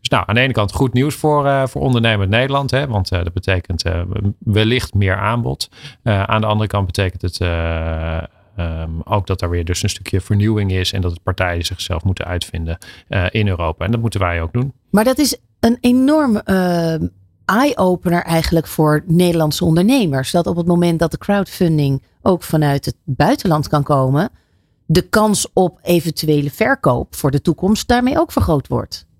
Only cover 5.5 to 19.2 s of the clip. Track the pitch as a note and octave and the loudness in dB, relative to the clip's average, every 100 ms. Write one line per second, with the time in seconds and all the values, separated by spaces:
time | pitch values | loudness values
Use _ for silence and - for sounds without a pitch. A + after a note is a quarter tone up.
5.5 | C#3 - - - - - G2+ G2 A2 G#2+ | -6 -10 -14 -20 -8 -2 0 0 0 0
6.5 | G#2+ G#2+ G2+ F#2 - F#2+ - F2+ - F2+ | 0 0 -2 -2 0 -2 -2 -8 -4 -2
7.5 | E2+ E2 E2 E2 D#2+ E2 D#2+ E2 _ _ | -2 -2 -2 -4 -4 -4 -6 -8 _ _
8.5 | - E2+ D#2+ D#2+ D#2+ - G#2+ F#2 F#2 F2 | -8 -6 -4 -6 -6 -2 -4 -2 -4 -2
9.5 | F2 E2+ F2 - - - F#2+ - G2+ G#2 | -2 -2 -2 -4 -6 -4 -4 0 0 2
10.5 | G#2+ G2+ F#2 F#2 G2+ F2+ E2+ - F#2+ F#2 | 0 0 -2 -2 -2 -4 -4 -6 -2 -2
11.5 | F2 E2+ F#2 - F2 F#2 F2+ - F2 - | -2 -6 -8 -6 -2 -2 -2 -4 -6 -6
12.5 | F2 E2 E2 - - _ G2 F2+ A2 G#2 | -8 -6 -8 -12 -20 _ -2 -2 0 -2
13.5 | F2 E2 E2 F2 A#2 A2+ G2+ F2+ E2+ E2 | -2 -4 -4 -2 -2 -2 -2 -2 -2 -4
14.5 | - D3+ - _ G3+ A3 B3+ C#4+ - _ | -4 -4 -8 _ 2 2 2 0 -2 _
15.5 | _ A#3 A#3+ B3 B3 C4 D#4 C#4+ G#3 - | _ 0 2 2 4 4 4 2 0 0
16.5 | F#3+ F3+ F3 E3 D#3+ E3 _ _ _ - | 0 2 0 0 -2 -4 _ _ _ -2
17.5 | G#3 C#4+ - F#3 F3+ F3 E3+ - E3 D#3 | 2 2 2 0 0 0 -2 0 -2 2
18.5 | E3 D#3 - D3+ D3+ - E3 | 0 -2 0 2 2 2 2